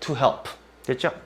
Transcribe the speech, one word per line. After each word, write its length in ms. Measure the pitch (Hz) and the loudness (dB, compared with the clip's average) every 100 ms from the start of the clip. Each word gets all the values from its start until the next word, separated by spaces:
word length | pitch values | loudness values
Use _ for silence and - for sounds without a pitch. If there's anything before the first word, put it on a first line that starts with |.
to 140 | - 127 | -4 2
help. 340 | 127 - - - - - - | 2 2 -6 -14 -20 -12 -4
됐죠? 260 | 127 165 - | 0 0 -2